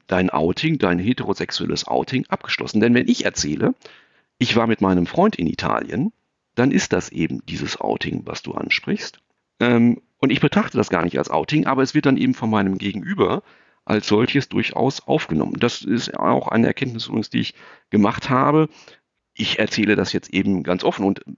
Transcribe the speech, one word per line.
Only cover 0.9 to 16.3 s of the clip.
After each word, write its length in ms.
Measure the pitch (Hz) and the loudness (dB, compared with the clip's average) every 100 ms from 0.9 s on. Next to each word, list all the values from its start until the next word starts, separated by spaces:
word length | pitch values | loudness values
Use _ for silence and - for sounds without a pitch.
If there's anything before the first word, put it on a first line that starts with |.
| 87 | 0
heterosexuelles 880 | 98 127 101 95 87 - 85 73 - | 0 -2 -2 -4 -4 -4 -4 -4 -2
Outing 380 | 64 71 127 - | -4 -2 -4 -4
abgeschlossen. 520 | - - - - 107 | -6 -6 -6 -2 2
Denn 140 | 120 | 4
wenn 120 | 120 175 | 4 2
ich 200 | 247 104 | 0 0
erzähle, 480 | - - 76 113 - - - _ _ _ - | -4 -4 0 0 -2 -10 -20 _ _ _ -4
"Ich 180 | 120 113 | 0 2
war 100 | 113 | 2
mit 140 | 113 | 2
meinem 240 | 95 92 | 2 2
Freund 320 | 85 - 214 - | 2 2 2 2
in 100 | 82 | -4
Italien", 640 | - - 57 - - 202 _ _ _ _ | -2 -2 -2 -2 -4 -4 _ _ _ _
dann 160 | - 131 | 0 2
ist 240 | - - | 2 2
das 160 | 90 - | -2 -4
eben 340 | - 78 60 | -4 -4 -4
dieses 340 | - - 69 - | -8 -8 -8 -6
Outing, 440 | 53 - - - | -4 -4 -4 -6
was 160 | - - | -8 -12
du 140 | - | -8
ansprichst. 640 | - - - - 208 - _ _ _ _ - | -8 -4 -4 -2 -6 -6 _ _ _ _ -2
Ähm, 400 | 120 120 120 - _ - | 2 4 4 2 _ -2
und 100 | 135 | 0
ich 100 | 131 | 2
betrachte 380 | 151 202 220 120 | 2 2 0 -2
das 100 | 110 | 0
gar 160 | 87 | 0
nicht 140 | 85 65 | 0 -2
als 100 | - | -2
Outing, 380 | 78 80 151 - | -2 0 0 2
aber 160 | 135 | 2
es 120 | 123 | 2
wird 120 | 156 143 | 2 2
dann 100 | 135 | 2
eben 160 | 123 | 2
von 160 | 123 113 | 0 0
meinem 300 | 107 95 95 | 2 2 0
Gegenüber 640 | 98 95 - 190 92 151 - _ _ _ | -4 -6 -6 0 2 0 -6 _ _ _
als 220 | - 107 - | -2 0 2
solches 420 | 107 127 139 - | 2 4 0 0
durchaus 580 | 95 - - 131 - - | -2 -2 0 -2 -2 -2
aufgenommen. 500 | - - 78 58 - | -2 0 -2 -2 -2
Das 240 | 120 - | -2 -2
ist 360 | - 113 - - | -4 -4 -4 -2
auch 300 | 98 | 0